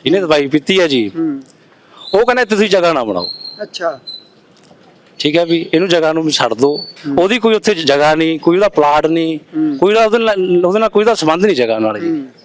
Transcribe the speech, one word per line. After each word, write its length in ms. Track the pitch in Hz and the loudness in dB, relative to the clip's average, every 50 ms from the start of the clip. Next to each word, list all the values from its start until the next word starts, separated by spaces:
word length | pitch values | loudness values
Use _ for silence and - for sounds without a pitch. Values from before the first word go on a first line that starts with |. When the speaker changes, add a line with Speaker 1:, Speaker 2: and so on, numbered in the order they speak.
| - | -4
Speaker 1:
ਜਿਹਨੇ 160 | 131 165 196 | -2 0 0
ਦਵਾਈ 280 | 190 160 156 147 143 139 | 0 2 0 0 0 0
ਪੀਤੀ 320 | 139 151 147 - 190 190 | -2 -2 0 0 2 2
ਆ 80 | 180 160 | 2 2
ਜੀ, 240 | 139 123 110 101 92 160 | 2 0 -2 -2 -4 -4
Speaker 2:
ਹੂੰ। 240 | 165 160 143 139 135 - - _ _ _ _ _ _ _ - - - - - | -4 -4 -4 -6 -10 -16 -20 _ _ _ _ _ _ _ -20 -20 -12 -2 0
Speaker 1:
ਉਹ 60 | 196 | 2
ਕਹਿੰਦਾ 260 | 233 240 247 254 247 | 2 2 2 0 0
ਤੁਸੀਂ 240 | 190 220 196 214 208 | 0 2 0 2 2
ਜਗ੍ਹਾ 240 | 180 190 175 170 165 | 2 2 2 2 0
ਨਾ 100 | 139 120 | 0 -2
ਬਣਾਓ। 260 | 110 98 90 87 80 80 - - - - - | -2 -4 -6 -6 -8 -12 -14 -16 -20 -16 -16
Speaker 2:
ਅੱਛਾ। 380 | 214 - - - - 165 147 - - - - - - _ _ _ _ _ _ _ - - - _ - - _ _ _ _ _ - | -16 -14 -12 -8 -6 -6 -8 -8 -14 -18 -20 -20 -20 _ _ _ _ _ _ _ -20 -20 -20 _ -20 -20 _ _ _ _ _ -4
Speaker 1:
ਠੀਕ 180 | - 151 147 165 | -4 0 0 0
ਹੈ 80 | 170 | 0
ਵੀ 240 | 165 170 165 151 - - | 2 0 -2 -2 -2 -2
ਇਹਨੂੰ 160 | 160 185 196 | 0 0 2
ਜਗ੍ਹਾ 240 | 170 170 160 156 160 | 0 0 2 0 0
ਨੂੰ 180 | 165 160 156 | -2 -2 -2
ਛੱਡ 220 | 139 - 139 120 113 | -2 -2 -2 -2 0
ਦਿਓ। 240 | 110 127 143 147 151 | 0 0 0 0 -2
Speaker 2:
ਹੂੰ। 460 | - - - - - 147 139 139 175 | -8 -14 -18 -14 -8 -4 0 0 2
Speaker 1:
ਉਹਦੀ 160 | 190 254 240 | 2 0 0
ਕੋਈ 160 | 208 226 220 | 2 0 0
ਉੱਥੇ 200 | 208 - 214 208 | 2 0 0 -2
ਜਗ੍ਹਾ 400 | 160 165 151 139 143 147 151 156 | 0 0 0 2 2 2 2 2
ਨਹੀਂ, 240 | 156 160 160 165 151 | 2 0 -2 -2 -2
ਕੋਈ 180 | - 170 170 185 | 0 0 2 2
ਉਹਦਾ 120 | 208 202 | 2 0
ਪਲਾਟ 360 | - - 185 185 147 156 151 | 2 2 2 2 2 2 2
ਨਹੀਂ, 340 | 156 165 165 165 160 160 151 - _ - 156 | 0 0 0 -2 -4 -6 -8 -10 _ -6 -4
Speaker 2:
ਹੂੰ। 200 | 156 151 143 135 | -2 -2 0 0
Speaker 1:
ਕੋਈ 160 | 170 196 208 | 0 2 4
ਉਹਦਾ 120 | 220 226 | 2 2
ਉਹਦੇ 120 | 220 208 240 | 2 2 0
ਨਾਲ, 480 | 226 220 208 190 185 190 180 175 180 | 0 0 0 -2 0 0 0 2 2
ਉਹਦੇ 140 | 175 190 220 | 2 0 0
ਨਾਲ 100 | 220 214 | 0 0
ਕੋਈ 140 | - 208 214 | 0 2 2
ਉਹਦਾ 100 | 226 226 | 2 0
ਸੰਬੰਧ 320 | - - 156 160 175 190 | 0 0 0 0 2 2
ਨਹੀਂ 100 | 214 180 | 0 2
ਜਗ੍ਹਾ 240 | 127 123 113 113 110 | 0 0 0 0 0
ਨਾਲ 200 | 110 110 - - | -2 -2 -2 -4
ਜੀ। 100 | 170 165 | -4 -4
Speaker 2:
ਹੂੰ। 180 | 165 151 135 131 123 - - | -4 -4 -6 -10 -16 -20 -20